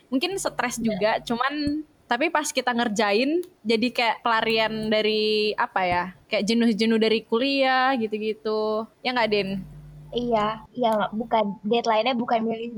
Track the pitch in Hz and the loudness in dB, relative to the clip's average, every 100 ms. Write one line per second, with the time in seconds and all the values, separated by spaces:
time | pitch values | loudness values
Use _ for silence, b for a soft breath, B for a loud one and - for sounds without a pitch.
0 | _ 262 349 392 - - 240 233 226 208 | _ -2 -2 -2 -4 -4 -4 -2 -2 0
1 | 208 226 - 233 269 294 294 302 302 _ | 0 0 -2 -2 0 0 -2 -2 -6 _
2 | _ 240 320 302 294 - 247 233 240 202 | _ 0 2 0 0 -2 0 0 0 2
3 | 208 208 269 339 349 - 214 226 247 247 | 2 2 2 0 -4 -8 -2 0 2 0
4 | 233 - 240 226 226 226 220 220 214 214 | 0 0 0 0 2 2 0 -2 0 2
5 | 214 214 214 214 214 196 180 196 185 175 | 2 2 2 2 0 0 -2 0 0 0
6 | 180 - _ 214 202 233 233 202 226 226 | -2 -10 _ -2 0 2 2 2 2 2
7 | 220 220 220 226 269 277 262 262 262 269 | 4 2 0 0 0 2 2 2 2 0
8 | 220 214 214 214 220 214 214 214 220 _ | -2 -2 -4 -4 -4 -2 0 -2 -6 _
9 | 240 247 220 208 190 196 - - - - | -4 0 0 0 0 -4 -8 -16 -18 -20
10 | - 233 240 220 208 220 - 247 233 214 | -8 -6 0 0 0 -4 -10 -2 0 2
11 | 190 214 233 226 214 190 208 233 233 220 | 0 -4 0 0 0 -2 0 0 2 2
12 | 226 247 240 233 226 226 233 | 2 0 0 0 0 -4 -6